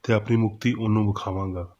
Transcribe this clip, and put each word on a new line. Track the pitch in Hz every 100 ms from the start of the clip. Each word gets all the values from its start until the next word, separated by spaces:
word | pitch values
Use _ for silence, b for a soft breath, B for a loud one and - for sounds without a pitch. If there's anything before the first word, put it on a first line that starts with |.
ਤੇ | -
ਆਪਣੀ | 110 107 113
ਮੁਕਤੀ | 110 104 120
ਉਹਨੂੰ | 117 110 107 104
ਵਿਖਾਵਾਂਗਾ। | 98 98 95 95 92 87